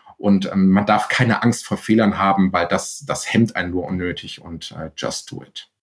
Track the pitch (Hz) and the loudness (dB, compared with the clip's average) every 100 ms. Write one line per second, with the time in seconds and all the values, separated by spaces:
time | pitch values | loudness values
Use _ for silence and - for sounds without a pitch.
0 | - - 101 98 98 98 95 95 104 107 | -20 -4 2 2 2 2 4 6 4 2
1 | - - 117 110 117 110 - 104 - 113 | 2 0 2 2 2 0 -4 -6 2 4
2 | 107 98 98 95 92 87 85 92 - - | 4 2 2 2 2 2 0 -2 -4 -10
3 | 143 76 - 110 113 - 87 90 76 92 | -8 -6 -2 2 2 0 -4 -4 -4 -4
4 | 90 85 - - 87 82 - 80 78 - | -4 -6 -10 -16 -14 -14 -14 -12 -12 -10
5 | - - - - - - - _ | -8 -8 -10 -14 -16 -18 -20 _